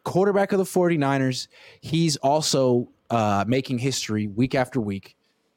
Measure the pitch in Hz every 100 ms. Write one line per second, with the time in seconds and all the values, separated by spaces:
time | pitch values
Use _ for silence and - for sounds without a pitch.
0 | - - 202 196 196 202 185 185 175 170
1 | 139 139 131 127 - - - - - 160
2 | 165 143 139 151 151 143 127 123 120 _
3 | - 117 107 101 98 127 135 127 135 131
4 | - 107 107 98 127 135 127 123 104 98
5 | - _ _ _ _